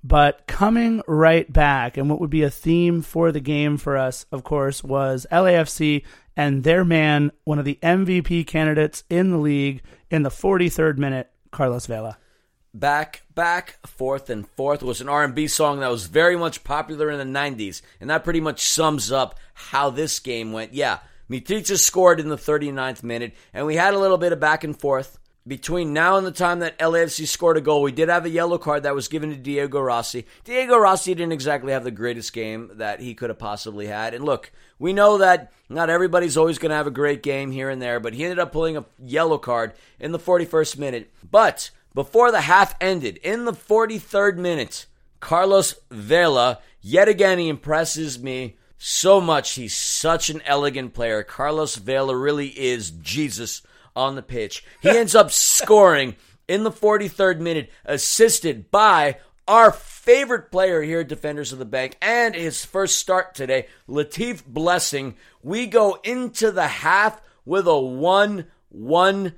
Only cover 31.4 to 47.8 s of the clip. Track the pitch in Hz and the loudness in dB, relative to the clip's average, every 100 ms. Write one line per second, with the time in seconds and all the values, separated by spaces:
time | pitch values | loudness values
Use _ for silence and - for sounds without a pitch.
31.4 | 131 143 131 135 123 104 120 117 110 117 | -4 -4 -2 -4 -6 -6 -6 -6 -10 -10
32.4 | 110 110 113 104 107 101 123 113 120 110 | -10 -10 -16 -10 -8 -8 -10 -10 -10 -8
33.4 | 110 104 - 104 104 104 113 120 147 131 | -10 -10 -12 -12 -10 -8 -8 -6 -4 -4
34.4 | - - _ _ 160 196 208 208 190 180 | -6 -20 _ _ -4 4 6 6 6 4
35.4 | 131 _ _ 151 165 170 185 175 175 143 | 2 _ _ -4 0 2 2 2 0 2
36.4 | 160 156 160 151 147 127 147 143 143 139 | 2 0 -2 -2 -4 -2 -2 -2 -4 -6
37.4 | 139 135 135 131 123 120 113 117 165 180 | -6 -8 -8 -8 -6 -6 -6 -8 -6 -4
38.4 | 170 151 165 156 - _ 127 143 165 151 | -4 -2 -4 -6 -12 _ -6 -2 0 0
39.4 | - 120 113 - _ _ 147 165 - 180 | -2 -4 -4 -10 _ _ -8 -8 2 2
40.4 | 165 160 156 135 143 120 104 _ 82 208 | 2 0 0 -4 -8 -8 -12 _ 2 4
41.4 | 208 - - _ _ 131 139 220 240 214 | 4 0 -14 _ _ -8 0 4 4 4
42.4 | 143 185 196 - 185 185 127 87 160 226 | 4 4 4 0 -2 -2 -4 -8 -6 -6
43.4 | 240 190 _ 214 226 220 - 202 202 175 | -6 -8 _ 0 2 -4 -4 0 2 0
44.4 | 180 160 117 - - _ _ _ - 165 | -4 -4 -6 -10 -18 _ _ _ -2 2
45.4 | 190 196 - - _ 113 104 165 170 131 | 6 4 4 -6 _ -14 2 4 4 4
46.4 | 123 120 - _ 98 156 208 196 196 180 | 2 0 -12 _ 0 4 6 6 4 2
47.4 | 170 143 - 156 | -2 -6 -2 -2